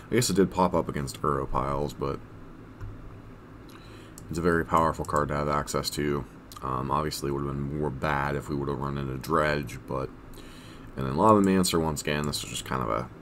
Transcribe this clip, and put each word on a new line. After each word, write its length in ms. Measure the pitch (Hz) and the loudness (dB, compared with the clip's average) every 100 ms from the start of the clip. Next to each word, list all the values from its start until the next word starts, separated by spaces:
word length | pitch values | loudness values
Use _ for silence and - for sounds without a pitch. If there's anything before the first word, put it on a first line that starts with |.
| - | -2
I 40 | 113 | 2
guess 160 | 123 | 4
it 40 | 92 | 6
did 160 | 92 | 4
pop 220 | - 90 | 6 4
up 160 | 87 76 | 4 0
against 320 | 73 69 - | -2 -4 -2
Uro 280 | 73 69 67 | 0 0 0
Piles, 440 | 64 67 69 71 | 0 0 0 -2
but 260 | - 69 71 - - - - - - - - - - - - - - - - - - - - - | -2 -4 -4 -8 -16 -16 -16 -16 -12 -12 -12 -14 -14 -16 -18 -18 -18 -18 -18 -18 -18 -18 -14 -8
it's 100 | 80 | 2
a 20 | |
very 240 | 85 82 78 | 4 4 4
powerful 400 | 82 80 76 76 | 4 4 2 0
card 240 | 76 71 | 2 2
to 60 | 73 | 0
have 120 | 73 | 2
access 420 | 73 71 71 73 | 0 0 -2 -2
to. 340 | - 73 71 65 - - - | 0 0 0 -4 -12 -18 -8
Um, 260 | 65 64 65 | -4 -2 0
obviously, 400 | 71 76 - 69 | 0 0 -2 -2
it 40 | |
would 120 | 69 69 | -2 -2
have 100 | 69 | -2
been 240 | 69 76 | -4 -2
more 120 | 73 | -2
bad 440 | 65 78 69 71 71 | -2 -2 0 0 -2
if 140 | - | -2
we 60 | 73 | -2
would 140 | 69 | -2
have 100 | 67 | -2
run 180 | 69 71 | -2 -2
into 200 | 69 65 | -4 -4
Dredge, 600 | 67 80 76 73 69 - - | 0 2 4 2 -2 -8 -6
but... 220 | 67 65 - - - - - - - - - | -4 -4 -8 -16 -16 -16 -16 -16 -16 -12 -6
And 100 | 67 | -2
then 80 | |
Lavamancer, 680 | 71 107 107 98 95 90 85 | 4 8 8 8 6 6 4
once 200 | 80 73 | 2 0
again, 240 | - 73 73 | 0 0 0
this 180 | 71 | -2
is 60 | - | -4
just 160 | 60 - | -6 -4
kind 160 | 65 | -2
of 80 | 57 | 0
a 200 | 55 64 - | -2 -2 -10